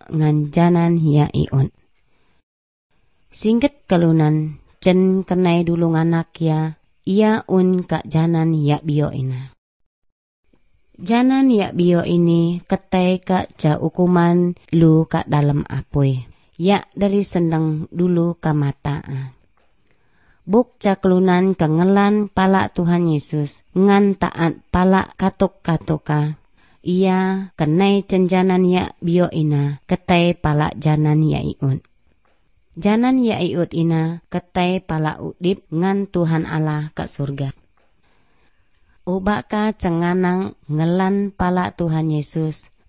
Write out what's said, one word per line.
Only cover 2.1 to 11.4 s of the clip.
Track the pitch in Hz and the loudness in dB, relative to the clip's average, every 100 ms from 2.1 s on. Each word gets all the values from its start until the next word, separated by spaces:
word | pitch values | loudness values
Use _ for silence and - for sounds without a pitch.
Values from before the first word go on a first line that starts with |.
| _ _ _ _ _ _ _ _ _ _ _ _ | _ _ _ _ _ _ _ _ _ _ _ _
Singget | - 214 233 277 - - | -6 0 2 0 -2 -2
kelunan, | 180 170 160 151 156 156 147 _ _ | 2 4 4 2 2 -2 -8 _ _
cen | - 185 185 190 | 0 2 2 0
kenai | 185 180 180 170 | -2 0 2 2
dulu | 170 170 170 | 0 0 0
nganak | 160 165 170 165 - | 2 0 0 -4 -4
ya, | 165 156 160 156 _ _ - | -2 -2 -4 -8 _ _ -4
ia | 190 214 220 - | 2 2 0 0
un | 190 185 185 180 | 0 2 0 -2
kak | 156 - | -6 -4
janan | 160 165 165 165 160 | -2 0 0 0 0
ya | 147 147 | 0 -2
bio | 160 147 147 | -2 -2 -2
ina. | - 131 131 135 _ _ _ _ _ _ _ _ _ _ _ _ _ _ - | -4 -6 -8 -12 _ _ _ _ _ _ _ _ _ _ _ _ _ _ -14
Janan | 180 233 254 269 | -2 2 4 4